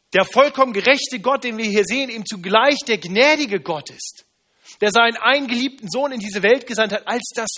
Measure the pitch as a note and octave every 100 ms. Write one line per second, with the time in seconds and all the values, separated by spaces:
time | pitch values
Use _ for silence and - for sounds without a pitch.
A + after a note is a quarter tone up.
0 | _ F3+ F#3 A3+ C#4+ C#4 C4 G3+ A#3 C#4
1 | - B3 A#3 C4+ B3 A3 A3+ G#3 F3+ C4
2 | C4 A3+ G3 G3+ F3+ G#3+ C4+ D4 - A3
3 | E3+ G3 C#4 D4+ C#4 G3 D3 D#3 - B2+
4 | - - _ _ _ _ - - G#3 A3
5 | A#3 A3+ A3+ C#4+ C4+ A#3+ C4 C4+ G3+ A3
6 | C#4+ B3+ G#3 G3 G3 C4 - A3 A3 G3+
7 | - A#3+ - - A3